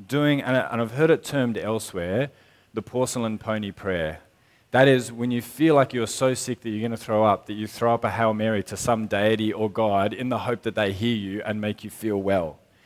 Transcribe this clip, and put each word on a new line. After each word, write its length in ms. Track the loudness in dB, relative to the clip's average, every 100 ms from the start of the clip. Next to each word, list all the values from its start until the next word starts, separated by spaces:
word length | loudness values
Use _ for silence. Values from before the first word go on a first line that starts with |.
| -4
doing, 340 | 0 2 0
and, 160 | 0 0
and 240 | 0 -2
I've 120 | -2
heard 180 | 2 2
it 140 | 2
termed 340 | 0 -2 0 -2
elsewhere, 720 | -2 -4 -4 -6 -2 -2 -2 _ _ _ _
the 100 | -10
porcelain 540 | -4 -2 -2 -2 -4 -6
pony 360 | -4 -4 -4
prayer. 480 | -8 -4 -2 -2 -6 _ _ _ _ _
That 180 | 6 6
is, 240 | 6 2
when 200 | -6 -4
you 100 | -4
feel 320 | -4 2 4
like 180 | 6 4
you're 140 | 0 -4
so 280 | 0 0
sick 260 | 0 -4 -6
that 100 | -4
you're 120 | -4
gonna 140 | -4 -4
throw 280 | 0 4
up, 220 | 4 4 -2
that 80 |
you 120 | -8 -8
throw 260 | 0 2
up 100 | 2
a 60 | 0
Hail 220 | 0 0
Mary 300 | 2 0 0
to 120 | -4 -4
some 300 | 0 0 0
deity 460 | 2 2 2 0
or 160 | 0 -2
God 460 | 0 2 2 0
in 140 | -2 -4
the 100 | -4
hope 240 | -4 -4
that 140 | -4 -2
they 160 | -2
hear 240 | 0 -2 -2
you 260 | -4 -6
and 160 | -6 -4
make 240 | -4 -6
you 60 | -10
feel 260 | -8 -4 -2
well. 440 | 2 0 0 -8 _ _